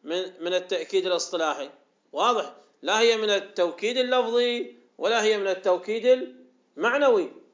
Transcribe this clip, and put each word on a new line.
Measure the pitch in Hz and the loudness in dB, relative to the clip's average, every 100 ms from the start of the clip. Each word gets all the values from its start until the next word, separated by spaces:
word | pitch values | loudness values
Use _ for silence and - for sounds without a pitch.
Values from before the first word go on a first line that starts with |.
من، | 151 175 185 - | -6 -6 -6 -8
من | 170 | -4
التأكيد | 180 180 180 160 190 185 | -4 -2 -6 -2 -2 0
الاصطلاحي، | 175 - 175 160 143 139 - _ _ _ | -2 -2 -2 -2 -4 -8 -14 _ _ _
واضح؟ | 143 208 233 147 - _ _ | -2 0 0 -2 -10 _ _
لا | 147 214 | -2 2
هي | 233 226 | 2 2
من | 214 | 0
التوكيد | 202 190 - 175 - 214 247 | 0 -2 -2 -2 0 -4 -2
اللفظي | 247 254 233 240 240 240 - - _ _ | 0 2 2 2 0 -2 -6 -12 _ _
ولا | 185 226 | -2 2
هي | 214 214 | 2 0
من | 196 | 0
التوكيد | 185 190 180 180 220 233 254 - - - _ _ - | -2 0 0 0 -2 4 2 2 -14 -20 _ _ -4
المعنوي. | 202 269 285 220 143 - - | 0 2 4 4 0 -8 -20